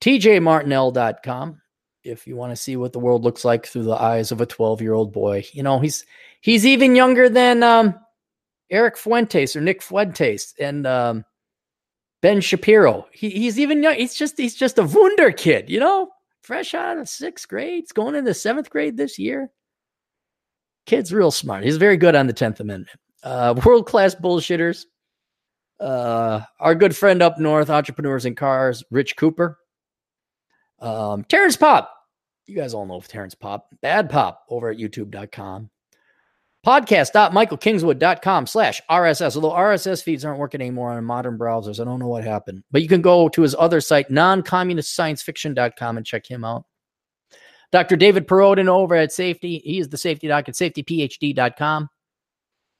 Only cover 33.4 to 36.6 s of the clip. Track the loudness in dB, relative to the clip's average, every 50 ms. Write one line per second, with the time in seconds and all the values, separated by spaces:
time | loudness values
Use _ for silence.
33.4 | -12 -12 -12 -12 -12 _ _ _ -6 -4 -2 -2 -2 -2 -2 -2 -2 -2 -4 -10
34.4 | _ _ -10 -8 -8 -8 -8 -8 -10 -12 -12 -12 -14 -14 -14 -16 -16 -16 -18 -18
35.4 | -16 -16 -16 -16 -18 -20 _ _ _ _ _ _ _ _ _ _ _ _ _ _
36.4 | _ _ _ _